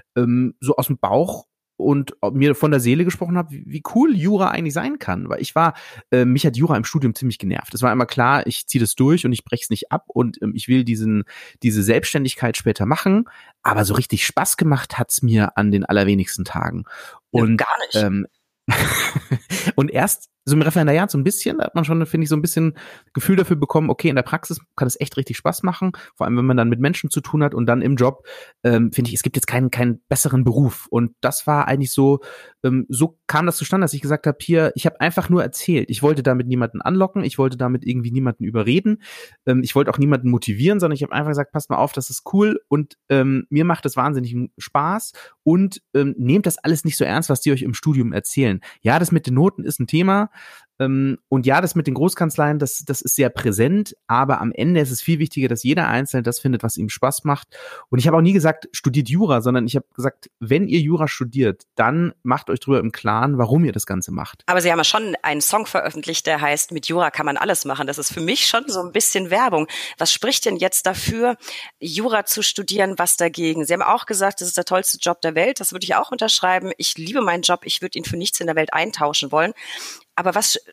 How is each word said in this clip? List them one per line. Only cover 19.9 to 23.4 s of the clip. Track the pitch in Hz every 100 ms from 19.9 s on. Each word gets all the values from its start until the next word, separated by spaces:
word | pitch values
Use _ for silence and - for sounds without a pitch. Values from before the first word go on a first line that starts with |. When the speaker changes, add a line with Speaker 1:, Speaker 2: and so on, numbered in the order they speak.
Speaker 1:
erst | 123 185 - - _ -
so | 151
im |
Referendariat | 156 170 156 156 202
so | 143
ein |
bisschen, | 143 - - 320
da |
hat | -
man | 165
schon, | 151 165 160
finde | 160
ich, | 151
so | 151
ein |
bisschen | 165 - 160 151 - - _
Gefühl | - -
dafür | 190